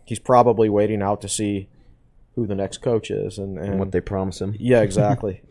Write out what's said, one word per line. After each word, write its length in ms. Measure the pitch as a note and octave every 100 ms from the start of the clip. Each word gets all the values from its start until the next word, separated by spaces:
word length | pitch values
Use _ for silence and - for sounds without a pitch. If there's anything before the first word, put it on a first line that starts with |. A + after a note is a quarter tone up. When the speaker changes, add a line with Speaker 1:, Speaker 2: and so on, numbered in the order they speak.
Speaker 1:
he's 140 | - A2
probably 500 | - B2 A#2+ A2 A2
waiting 340 | G2+ G#2+ G#2+
out 180 | G2 G#2
to 60 | G2
see 400 | - G#2 G2+ G2 - - - _ _ _
who 120 | - A2
the 80 |
next 240 | G2 F#2+ -
coach 280 | C3 A2+ -
is 280 | G2+ G2 G2+
and, 180 | G2 F#2
and 100 | G2
Speaker 2:
And 80 | F#2+
what 140 | G2
they 80 | F2+
promise 400 | - G2 F#2+ -
him. 140 | F#2+ G#2+
Speaker 1:
Yeah, 220 | A#2+ B2
Speaker 2:
<laughs> 20 |
Speaker 1:
exactly. 580 | G#2 G2 G#2 A#2+ G#2+ F#2 -